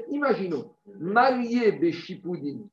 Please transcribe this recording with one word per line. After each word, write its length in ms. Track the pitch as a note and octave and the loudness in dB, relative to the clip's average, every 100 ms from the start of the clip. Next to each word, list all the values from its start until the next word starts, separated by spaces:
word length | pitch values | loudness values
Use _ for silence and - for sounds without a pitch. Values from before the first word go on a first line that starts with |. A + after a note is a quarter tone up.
| - | -2
imaginons, 680 | C#4+ C#4 E3+ F#3 C#3+ - _ G3+ G3+ | 0 0 0 0 -4 -6 _ -20 -10
marié 720 | E3 A3 C4 B3 A#3 A#3+ A3 | 0 4 4 4 0 2 2
beshipoudin, 880 | D3 E3 D#3+ - F3+ E3 E3+ C#3+ - G2+ | 4 0 0 -8 -10 -8 -6 -6 -10 -14